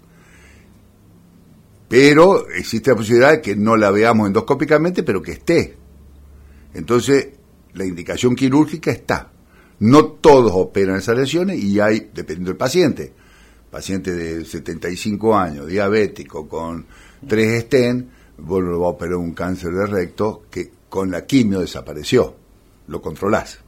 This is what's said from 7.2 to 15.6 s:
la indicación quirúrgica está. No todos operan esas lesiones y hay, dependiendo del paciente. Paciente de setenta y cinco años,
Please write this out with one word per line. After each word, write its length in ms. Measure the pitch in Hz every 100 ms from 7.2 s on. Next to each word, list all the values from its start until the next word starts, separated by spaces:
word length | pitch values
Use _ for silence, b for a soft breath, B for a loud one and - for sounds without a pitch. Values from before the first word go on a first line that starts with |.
| - - _ _ _
la 100 | 90
indicación 520 | 95 87 87 85 123 123
quirúrgica 560 | 131 143 151 165 156
está. 400 | 113 - 92 - _ b b b _
No 240 | 110 147 -
todos 460 | - 165 135 113
operan 420 | 92 87 101 95 95
esas 200 | 117 120
lesiones 400 | 135 160 190 151
y 220 | 101 101
hay, 300 | 107 110 -
dependiendo 360 | - - 82 90
del 60 | 90
paciente. 560 | 127 175 156 - 73 b b b b b _
Paciente 400 | 76 85 95 92
de 300 | 87 82 82
setenta 440 | 78 85 - 80 87
y 80 | 90
cinco 400 | 110 98 110 104
años, 300 | 87 71